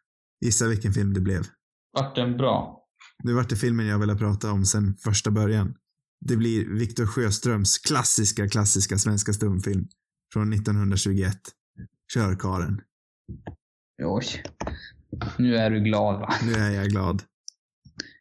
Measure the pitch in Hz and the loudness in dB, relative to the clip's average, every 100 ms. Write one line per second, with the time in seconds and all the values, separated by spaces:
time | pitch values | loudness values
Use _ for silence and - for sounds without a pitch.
0 | _ _ _ _ 120 - 113 104 104 95 | _ _ _ _ -2 2 2 0 0 0
1 | 101 98 95 90 - - _ _ _ 131 | 0 0 0 -2 -4 -10 _ _ _ -4
2 | 131 131 120 120 131 101 - - _ _ | -4 -2 -2 0 2 0 -2 -12 _ _
3 | - - 120 120 110 110 123 117 107 104 | -20 -6 0 0 0 0 0 0 2 2
4 | 104 104 107 101 107 101 98 107 101 98 | 2 0 0 0 0 0 2 2 0 0
5 | 110 98 107 107 107 107 95 - _ _ | 0 0 2 2 2 2 0 -4 _ _
6 | _ _ 123 117 113 110 - 107 113 - | _ _ -2 0 2 0 0 -2 -2 -2
7 | 107 131 110 101 123 107 95 - - 143 | -2 0 0 0 0 2 2 0 0 0
8 | 113 - 107 - 101 110 104 101 95 98 | 2 2 2 0 0 2 2 2 0 0
9 | 110 104 - 104 107 92 98 95 90 - | 2 0 0 0 0 0 0 -2 -4 -8
10 | _ _ _ 110 107 104 107 104 98 95 | _ _ _ -2 0 0 2 2 2 2
11 | 98 98 92 - - - _ - - _ | 2 2 0 -4 -12 -20 _ -20 -20 _
12 | - 123 101 95 95 92 85 101 - _ | -4 0 0 0 -2 -2 -2 -4 -8 _
13 | _ _ - - - - _ _ _ - | _ _ -18 -16 -16 -18 _ _ _ -8
14 | 76 101 - - - - - - - - | -4 -2 -4 -8 -12 -10 -10 -8 -14 -20
15 | _ - - - 123 117 110 110 107 107 | _ -8 -6 0 2 4 2 2 2 2
16 | 104 98 104 - 117 110 104 101 101 101 | 0 -2 -2 -2 0 0 0 0 0 0
17 | 92 92 - _ - _ _ _ - - | 0 -2 -6 _ -20 _ _ _ -20 -18
18 | - - | -18 -20